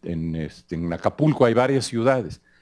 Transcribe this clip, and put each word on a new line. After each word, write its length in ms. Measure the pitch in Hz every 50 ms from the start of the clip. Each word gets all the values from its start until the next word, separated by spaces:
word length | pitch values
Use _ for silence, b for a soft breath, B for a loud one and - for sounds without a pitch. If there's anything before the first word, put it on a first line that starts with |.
en, 340 | - 85 85 80 80 82 80
este, 380 | 80 78 76 - - _ _ 87
en 180 | 82 85 85
Acapulco, 520 | 82 82 - 104 - - 147 156 139 - 135
hay 100 | 117 113
varias 320 | 123 127 131 139 135 117
ciudades, 560 | - 123 117 113 131 135 127 104 - 117 - _ _ _ _